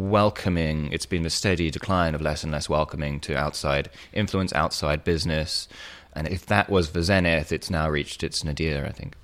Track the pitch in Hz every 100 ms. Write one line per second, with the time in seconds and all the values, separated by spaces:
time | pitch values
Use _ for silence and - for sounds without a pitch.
0 | 98 104 104 - 98 87 80 78 73 78
1 | - 87 82 - 104 87 82 - - 92
2 | 82 76 78 76 78 73 - 76 76 73
3 | 73 71 - 71 73 - 76 71 69 -
4 | - - 101 95 90 - 80 - 76 76
5 | 87 82 85 78 78 - - - - -
6 | - - 80 87 - 104 - 95 80 87
7 | 85 98 87 82 73 80 - 85 78 73
8 | 71 - 82 - 80 73 80 73 69 -
9 | - -